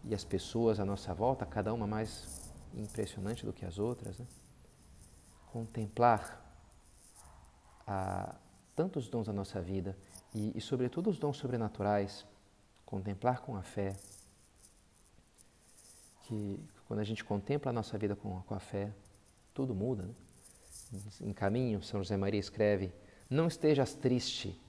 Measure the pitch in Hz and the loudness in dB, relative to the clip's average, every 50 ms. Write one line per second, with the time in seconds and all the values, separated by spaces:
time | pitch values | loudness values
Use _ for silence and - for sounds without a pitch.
0 | - - 110 98 - - - 92 - - - 113 117 113 107 104 98 98 101 98 | -2 -2 -4 -4 -2 -2 -2 -2 -2 -2 0 4 4 4 4 4 2 0 -2 -2
1 | - - 87 85 110 127 135 127 - - - 107 98 107 113 120 107 101 107 107 | -4 -6 -2 2 2 2 2 0 -4 -2 -2 -2 0 0 0 0 -2 -2 0 -2
2 | 110 107 - - - - - - - - - - - - - 120 107 101 - - | -2 -4 -6 -10 -10 -12 -12 -12 -12 -14 -14 -14 -16 -12 -8 -8 -8 -6 -4 -4
3 | 104 98 - 101 95 104 117 120 - 107 - - 101 90 82 98 104 117 123 117 | -4 -4 -4 -6 -4 -4 -4 -4 -6 -8 -8 -6 -8 -8 -2 -2 0 0 -2 -4
4 | 110 107 98 - 123 123 - - - - - - - - - - - - - - | -6 -10 -10 -10 -12 -14 -14 -20 -20 -20 -20 -20 -20 -20 -20 -20 -20 -20 -20 -20
5 | - - - - - - - - - - - 117 113 110 - 117 107 101 - 113 | -20 -20 -20 -20 -20 -20 -20 -20 -20 -10 -8 -8 -8 -4 -4 -4 -4 -2 4 8
6 | 120 120 113 104 - - - - - - - - - - - - - - - - | 8 8 8 6 2 -6 -12 -14 -18 -20 -20 -20 -20 -20 -20 -20 -20 -20 -20 -20
7 | - - - - - - - - - - - - - - - - - - 101 95 | -20 -20 -20 -20 -20 -20 -20 -20 -20 -20 -20 -20 -20 -20 -20 -16 -8 -4 -2 -2
8 | 95 95 95 92 98 - - - - - - - - - - - 165 185 - 151 | 0 0 -2 -2 -4 -6 -8 -14 -18 -20 -20 -20 -20 -6 0 0 0 0 0 -4
9 | 117 - - 117 107 110 101 101 95 - - 98 87 87 95 95 87 98 95 - | -4 -2 -2 -2 -2 0 -2 -2 -2 -2 -4 -6 -4 -2 -2 -2 -2 -4 -6 -8
10 | - - - - - - - 110 104 107 - 110 - - 139 123 127 123 - 165 | -14 -20 -20 -20 -20 -8 -4 -2 -2 -2 -2 -4 -2 -2 0 0 0 0 0 0
11 | 180 220 180 135 151 147 135 - - 123 123 117 113 104 - - 98 104 104 101 | 0 0 0 0 0 -2 -2 -2 -2 -2 0 0 -2 -2 -2 0 2 4 4 4
12 | 98 98 - - - - - - - - _ - - _ _ - - - - 95 | 2 0 -6 -12 -16 -20 -20 -20 -20 -20 _ -20 -20 _ _ -20 -14 -8 -6 -4
13 | 92 104 98 98 - 123 127 127 - - 120 98 87 - - 104 98 98 98 98 | -4 -4 -6 0 0 0 0 0 -4 -6 -6 -6 -8 -6 -4 -2 -2 -2 -2 -6
14 | - - - - - - - - - - - - - - - - - - _ - | -12 -16 -18 -20 -20 -20 -20 -20 -20 -20 -20 -20 -20 -20 -20 -20 -20 -20 _ -20
15 | - - - - - - _ - - - _ - - - - - - - - - | -20 -20 -20 -20 -20 -20 _ -20 -20 -20 _ -20 -20 -20 -20 -20 -20 -20 -20 -20
16 | - - - - - - 117 104 104 98 98 - - - - - - - 113 107 | -20 -20 -20 -20 -8 -6 -4 -2 -2 -2 -4 -6 -8 -14 -18 -20 -8 -4 -2 -2
17 | 107 104 113 - - - 104 101 98 - 143 147 - 135 120 117 110 - - 101 | -2 -2 -4 -6 -2 0 0 0 2 0 -2 0 0 0 0 0 -2 -2 -2 0
18 | 107 101 101 - - 104 92 92 92 - 101 95 - - - 98 101 104 107 - | 0 0 0 0 -4 -6 -6 -6 -4 -4 -6 -6 -4 -4 -2 -2 -2 -2 -6 -10
19 | - - - - - - - - - - - - 135 131 110 92 104 127 127 101 | -16 -20 -20 -20 -20 -20 -20 -20 -20 -10 -4 -2 -2 0 0 0 0 0 0 -2
20 | 90 98 120 - - - - - - - - - - - - - - - 120 98 | -4 -8 -10 -12 -18 -20 -20 -20 -20 -20 -20 -20 -20 -18 -18 -16 -14 -10 -10 -10
21 | 101 104 - - - 104 95 - 101 98 107 127 131 120 107 98 92 - - 101 | -10 -10 -10 -8 -6 -6 -2 2 2 4 4 4 4 4 2 0 -2 -2 -2 -2
22 | 95 90 104 98 98 101 107 101 98 - - 107 107 104 104 92 98 90 - - | 0 2 2 2 2 2 2 2 0 -2 4 6 8 8 8 6 4 -2 -4 -10
23 | - - - - - - 127 151 165 170 160 - - 151 151 139 131 - - - | -20 -20 -20 -20 -4 2 4 4 4 4 2 6 6 8 8 8 6 4 2 2
24 | - 123 127 123 - - - - - 98 90 - - | 4 4 4 6 2 0 -4 -4 -4 -6 -6 -8 -14